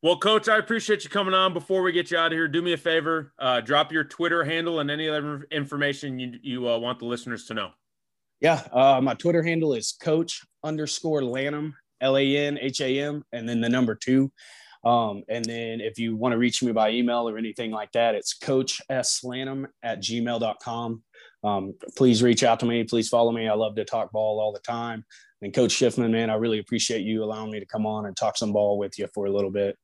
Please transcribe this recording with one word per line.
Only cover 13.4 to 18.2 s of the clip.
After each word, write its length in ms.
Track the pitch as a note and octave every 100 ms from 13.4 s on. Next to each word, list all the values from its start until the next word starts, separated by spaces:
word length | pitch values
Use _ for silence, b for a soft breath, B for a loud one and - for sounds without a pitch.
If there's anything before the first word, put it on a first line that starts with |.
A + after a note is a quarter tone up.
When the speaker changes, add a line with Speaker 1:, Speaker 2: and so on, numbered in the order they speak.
| A2+
Speaker 2:
then 120 | A#2
the 80 | A#2
number 260 | B2 A#2+
two. 380 | G#2+ - C3 C3+ _ B B B B
Um, 400 | A#2 A#2+ A2+ G2+ -
and 160 | A#2
then 360 | A2+ A#2 A#2 A2+
if 180 | A2+ G#2+
you 180 | A#2 A2
wanna 220 | B2 A#2
reach 240 | B2 -
me 100 | B2+
by 180 | A2+ G#2+
email 380 | A#2 A#2+ A#2+ A#2
or 80 | A2
anything 340 | A2+ G2+ A2+
like 220 | A2 G#2
that, 220 | A#2+ A#2
it's 180 | G#2